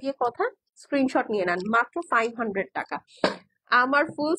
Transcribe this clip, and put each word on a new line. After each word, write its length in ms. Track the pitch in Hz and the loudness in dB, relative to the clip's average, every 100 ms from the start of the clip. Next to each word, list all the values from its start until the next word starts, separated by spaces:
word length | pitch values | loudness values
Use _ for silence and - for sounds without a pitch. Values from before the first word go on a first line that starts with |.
গিয়ে 140 | 269 269 240 | -2 -4 -4
কথা, 200 | - 440 - _ _ | -2 -4 -6 _ _
স্ক্রিনশট 440 | - 285 262 302 240 | -4 0 2 0 0
নিয়ে 120 | 214 180 | 0 0
নেন, 120 | 175 196 226 | -2 0 0
মাত্র 200 | 240 339 339 | 0 -4 0
ফাইভ 180 | 240 226 226 | 0 0 -2
হান্ড্রেড 300 | 226 196 - 156 | -4 -4 -4 -6
টাকা। 180 | - 147 - - - - - _ _ 240 | -6 -8 -10 -4 -2 -2 -14 _ _ 2
আমার 200 | 254 285 311 | 4 2 0
ফুল 200 | - 302 | -2 -2